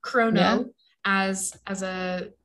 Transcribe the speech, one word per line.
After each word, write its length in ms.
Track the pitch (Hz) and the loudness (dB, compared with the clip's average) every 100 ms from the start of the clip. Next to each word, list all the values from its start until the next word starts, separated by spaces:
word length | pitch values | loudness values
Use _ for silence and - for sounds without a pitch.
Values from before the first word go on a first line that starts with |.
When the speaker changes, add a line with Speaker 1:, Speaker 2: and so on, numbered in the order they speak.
Speaker 1:
Chrono 380 | - 254 226 175 | 0 2 4 4
Speaker 2:
Yeah. 220 | 180 226 - - _ _ | 4 2 -2 -10 _ _
Speaker 1:
as, 480 | 196 196 196 190 - - - | 0 0 2 -2 -6 -10 -8
as 160 | 190 | -6
a 500 | 190 185 185 185 - - | -6 -4 -4 -4 -8 -16